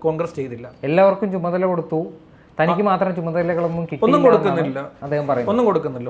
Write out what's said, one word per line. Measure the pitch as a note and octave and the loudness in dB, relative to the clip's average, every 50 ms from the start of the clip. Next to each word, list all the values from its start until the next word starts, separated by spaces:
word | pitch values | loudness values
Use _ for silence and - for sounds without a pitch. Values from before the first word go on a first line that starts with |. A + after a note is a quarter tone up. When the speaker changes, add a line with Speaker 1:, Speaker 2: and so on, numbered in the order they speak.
| - | -2
Speaker 1:
കോൺഗ്രസ് | D#3+ D#3 D#3 E3+ D#3+ - D3 | -2 -2 -2 -4 -6 -6 -8
ചെയ്തില്ല. | C3+ B2+ A#2+ A2+ A#2+ B2 - - - C#3 | -8 -8 -10 -12 -14 -16 -12 -8 -4 2
Speaker 2:
എല്ലാവർക്കും | D#3 F3 F#3+ G3 F#3+ F#3+ A3+ G3 F#3 | 4 6 6 6 4 2 -2 -4 -2
ചുമതല | F#3+ E3 F3 F3 F3+ F#3 F#3 F3+ | -4 -4 -2 -2 0 0 0 0
കൊടുത്തു, | E3+ D#3 - E3 D#3 F3 G3 - - - - - - - _ _ - | -2 -4 -2 -2 -4 -4 -4 -10 -16 -20 -20 -20 -20 -20 _ _ 0
തനിക്ക് | D#3 E3+ E3+ F3 G#3 | 0 2 2 2 2
Speaker 1:
ആ. | G#3 | 2
Speaker 2:
മാത്രം | F#3+ F3 F#3+ F#3 F3+ F3 | 2 2 0 -2 -2 -4
ചുമതലകളൊന്നും | E3 E3 D#3+ F3 F3 E3+ F3 E3 E3+ E3+ E3 E3+ E3+ D#3+ | -4 -4 -2 -2 -2 0 0 -2 -2 -2 -2 -4 -6 -6
കിട്ടിയില്ല | D#3 - - | -4 0 2
Speaker 1:
ഒന്നും | A#3 C#4 D4 | 2 4 6
Speaker 2:
എന്നാണ് | C4+ B3+ A3+ G3+ | 6 6 6 4
Speaker 1:
കൊടുക്കുന്നില്ല. | D#3 G3 F3 E3+ D#3 C#3+ C3 C3+ C#3+ - - - C#3 | 4 2 0 0 -2 -2 -4 -6 -8 -10 -12 -14 -8
Speaker 2:
അദ്ദേഹം | C#3+ D3 D3 D3 C#3 | -4 -4 -2 0 0
പറയുന്നത്. | C#3 B2 A#2+ D3+ G#3 | 0 0 0 0 0
Speaker 1:
ഒന്നും | B3 B3 G#3+ | 2 2 2
കൊടുക്കുന്നില്ല, | F#3 D#3+ - D3 C3 B2+ A#2+ B2+ | 2 0 -2 -4 -6 -8 -8 -6